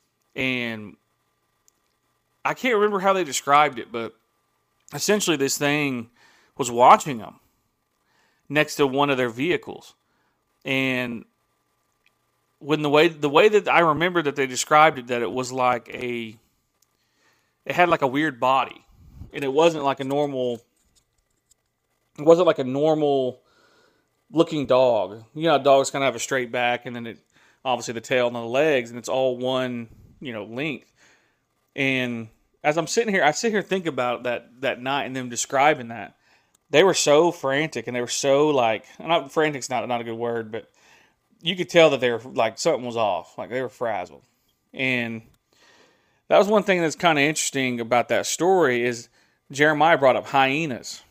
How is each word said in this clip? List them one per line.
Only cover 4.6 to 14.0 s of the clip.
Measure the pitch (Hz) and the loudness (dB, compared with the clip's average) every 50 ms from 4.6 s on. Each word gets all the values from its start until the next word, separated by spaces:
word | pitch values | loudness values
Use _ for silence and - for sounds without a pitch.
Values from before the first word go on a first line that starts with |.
| _ _ _ _ _ _ | _ _ _ _ _ _
essentially | - 143 - - 208 208 - 185 165 | -10 -8 0 0 0 0 2 0 0
this | 139 135 135 - | 0 0 -2 -2
thing | - 147 143 147 151 147 139 131 120 113 - _ _ _ _ _ _ _ _ _ - | -2 0 0 0 0 -2 -4 -4 -6 -10 -12 _ _ _ _ _ _ _ _ _ -6
was | 139 120 | -6 -4
watching | 120 117 123 143 202 - - 165 131 113 | 2 4 8 8 8 6 4 -6 -10 -10
them | 95 - - _ _ _ _ _ _ _ _ _ _ _ _ _ _ _ _ _ _ _ _ _ _ _ | -12 -16 -20 _ _ _ _ _ _ _ _ _ _ _ _ _ _ _ _ _ _ _ _ _ _ _
next | 143 151 151 151 - | 0 0 0 0 0
to | - 147 135 | 0 0 0
one | 127 139 143 143 | 2 0 0 2
of | 139 | 2
their | 127 127 120 | 0 0 -4
vehicles. | 110 117 139 180 160 127 - - - - - - _ _ _ _ _ _ _ _ _ _ _ _ _ _ _ | -4 -4 -4 -2 -2 -4 -4 -10 -16 -16 -18 -20 _ _ _ _ _ _ _ _ _ _ _ _ _ _ _
And | 139 135 135 135 131 127 127 123 123 120 107 - _ _ _ _ _ _ _ _ _ _ _ _ _ _ _ _ _ _ _ _ _ _ _ _ _ _ _ | -4 -4 -2 -2 -2 -4 -4 -6 -8 -10 -12 -14 _ _ _ _ _ _ _ _ _ _ _ _ _ _ _ _ _ _ _ _ _ _ _ _ _ _ _
when | - 143 156 151 | -2 -2 -2 0
the | 151 147 | 0 2
way, | 143 151 160 | 4 4 4
the | 175 160 147 147 147 | 4 2 -2 -4 2
way | 139 160 202 220 | 4 6 6 6
that | 214 208 190 135 | 4 4 2 4
I | 131 160 | 4 4
remember | 170 160 147 147 | 4 4 2 2